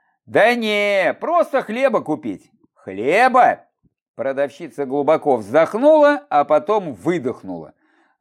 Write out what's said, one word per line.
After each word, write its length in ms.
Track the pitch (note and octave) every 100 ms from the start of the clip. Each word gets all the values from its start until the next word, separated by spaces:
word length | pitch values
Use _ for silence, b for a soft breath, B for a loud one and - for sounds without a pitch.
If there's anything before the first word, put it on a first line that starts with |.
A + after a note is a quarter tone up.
| _ _ _
"Да 260 | B2 G#3+
не, 640 | A#3+ A3 G#3 G3+ G3 E3+ -
просто 440 | A#3+ E4+ D4+ C4+
хлеба 380 | - A3+ C4+ G3+
купить". 500 | C3 D3+ A#2 F2 _ _ _ _
"Хлеба?" 880 | - F#2+ A#2+ F#3+ B3+ B3 F3 G2 _ _ _ _ _ -
Продавщица 720 | B2 C3+ C#3+ - E3 B2+ C#3
глубоко 520 | C#3+ C#3 D#3 C#3+ B2
вздохнула, 880 | G2+ C#3+ D#3+ G#3 C#4+ D#4 D4 D4 -
а 140 | D3
потом 500 | C#3+ D3+ D3 G#3+ F3
выдохнула. 800 | G#2 B2 F3 B2 - F#2 E2+ D2+ _ _ _ _ _